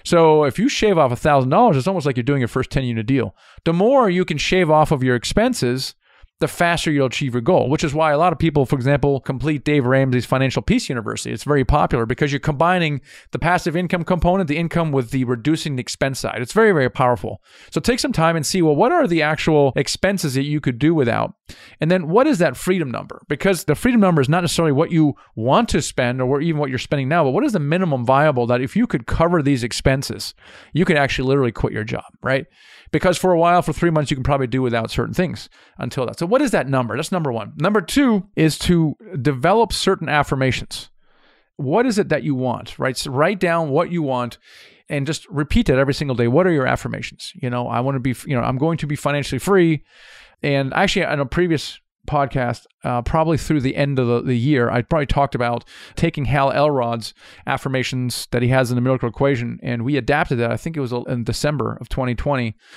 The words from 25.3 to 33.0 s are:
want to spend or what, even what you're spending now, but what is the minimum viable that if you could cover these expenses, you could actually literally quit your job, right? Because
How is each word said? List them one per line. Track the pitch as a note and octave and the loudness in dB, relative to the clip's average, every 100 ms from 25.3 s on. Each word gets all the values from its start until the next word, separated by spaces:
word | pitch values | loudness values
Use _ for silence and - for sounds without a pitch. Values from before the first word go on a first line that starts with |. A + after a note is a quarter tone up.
| - | -6
want | A2+ F3 A#3 | 2 2 2
to | F3+ | -2
spend | - - B2 C3 | -2 -2 -2 0
or | B2+ | -2
what, | C#3 | 0
even | E3 D3+ | 0 -2
what | C#3+ | -2
you're | B2+ | -4
spending | - D3 C3+ | -4 -2 0
now, | E3+ | 2
but | C#3 | 2
what | D3+ D4 | 2 0
is | |
the | G3+ | 0
minimum | C#3+ F3 F#3 C3 A#2+ | 0 0 0 0 2
viable | C3+ D#3 B2+ A#2 | 4 4 2 0
that | B2 | 0
if | C#3 G3 | 0 0
you | A#3+ | 0
could | D3+ - | -2 -4
cover | - E3 F3 | 0 2 2
these | C#3 C3+ | 2 0
expenses, | A#2 - C#3+ C3+ - G#2 - - - - - | -2 -2 0 0 -2 -8 -10 -16 -20 -20 -8
you | C#3+ F#3 | -2 2
could | D3+ | 2
actually | C#3 - B2+ | 2 0 0
literally | C#3 B2 | 2 0
quit | - A#2 | 0 -4
your | A2 A2 | -2 -6
job, | A2+ - _ | -8 -10 _
right? | - C3+ - _ - - - | -4 -4 -4 _ -20 -20 -4
Because | D#3 | 0